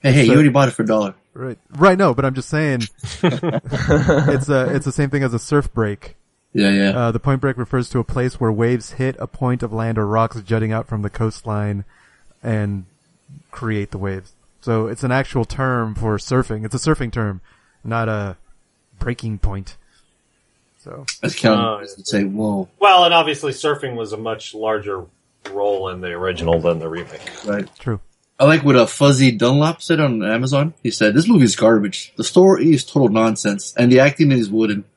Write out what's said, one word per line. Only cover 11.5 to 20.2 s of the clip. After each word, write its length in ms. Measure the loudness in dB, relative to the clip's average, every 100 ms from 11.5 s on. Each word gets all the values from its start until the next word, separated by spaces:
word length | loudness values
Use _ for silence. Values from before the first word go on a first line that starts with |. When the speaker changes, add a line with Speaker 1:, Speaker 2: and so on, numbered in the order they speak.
| -6 -4 -6 -8 _ _ _ _ _
Speaker 2:
and 420 | -6 -4 -4 -6 -10 _ _ _ _ -20 _
create 400 | -10 -6 -6 -6
the 80 | -8
waves. 360 | -8 -8 -14 _ _ _
So 260 | -4 -2 -2
it's 160 | -4
an 80 | -2
actual 320 | -2 -2 -4
term 500 | -4 -4 -2 -2 -4
for 220 | -4 -4 -4
surfing. 480 | 0 -2 0 -6
It's 100 | -6
a 40 | -4
surfing 320 | -2 -2 -2
term, 280 | -4 -6 -6 -14 _ _ _
not 260 | -8 -4 -2
a 280 | -4 -6 -10 _ -20 _ _ _ _
breaking 380 | -6 -6 -8 -2
point. 380 | -2 -2 -12 -18 _ _ _ _